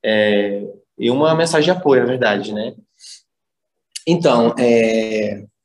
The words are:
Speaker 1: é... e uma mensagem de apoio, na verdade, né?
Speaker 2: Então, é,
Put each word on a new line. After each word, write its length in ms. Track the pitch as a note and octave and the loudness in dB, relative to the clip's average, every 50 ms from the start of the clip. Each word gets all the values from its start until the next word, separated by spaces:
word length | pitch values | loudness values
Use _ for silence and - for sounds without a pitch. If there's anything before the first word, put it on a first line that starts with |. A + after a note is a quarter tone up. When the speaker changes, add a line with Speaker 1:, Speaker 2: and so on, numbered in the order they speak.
| - | -4
Speaker 1:
é... 640 | A2 A2 G#2+ G#2+ G#2 G#2 G2+ G2+ G2+ G2+ G2+ G2+ - - - _ _ _ | -2 0 2 2 2 2 0 0 -2 -4 -8 -10 -12 -14 -18 _ _ _
e 140 | - - A#2 | -4 -2 -2
uma 240 | B2+ C#3 D3+ D#3 D#3+ | 0 2 2 2 2
mensagem 300 | D#3+ E3 E3 E3 D#3 D3 | 0 0 0 0 0 2
de 120 | F3 F#3 | 0 0
apoio, 240 | F3+ - D3 C3+ B2+ | 0 2 2 2 4
na 60 | A#2+ | 2
verdade, 460 | A#2+ B2+ B2 B2 A2 G#2 G2+ G2 G#2+ G#2+ | 0 -2 -2 0 0 0 -2 -4 -6 -8
né? 220 | G#2+ A2 B2+ - - - _ _ _ - - - - _ _ _ _ _ _ _ _ _ _ _ _ _ _ - - - | -8 -8 -8 -12 -16 -20 _ _ _ -20 -20 -20 -20 _ _ _ _ _ _ _ _ _ _ _ _ _ _ -20 -8 -2
Speaker 2:
Então, 480 | D#3+ E3+ E3+ E3+ D3 B2 A#2+ A#2 A#2 - | -2 0 2 2 2 2 2 2 0 0
é, 880 | B2+ B2 A#2+ A#2 A2+ A2+ A2+ A2+ A2+ A2 A2 A2 G#2+ G#2+ G#2 G2+ G2+ G#2 - _ _ | 0 2 2 4 4 2 2 0 0 -2 -2 -2 -4 -4 -4 -6 -8 -12 -18 _ _